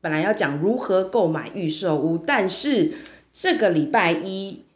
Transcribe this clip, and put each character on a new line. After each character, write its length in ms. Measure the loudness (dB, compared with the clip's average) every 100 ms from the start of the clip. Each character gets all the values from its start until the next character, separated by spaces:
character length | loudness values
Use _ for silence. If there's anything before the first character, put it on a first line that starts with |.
本 100 | -2
来 100 | -2
要 120 | 0
讲 260 | 0 0 0
如 180 | 0 0
何 280 | 2 0
购 240 | 2 2 2
买 200 | 0 -6
预 140 | -6 -4
售 260 | -2 0
屋， 240 | 0 0 0
但 300 | 0 0 0
是 420 | -2 0 2 2 -2 -16 -20 _
这 240 | -4 0 2
个 140 | 2
礼 140 | 2 2
拜 240 | 2 2
一 540 | 0 -2 -8 -8 -12 -20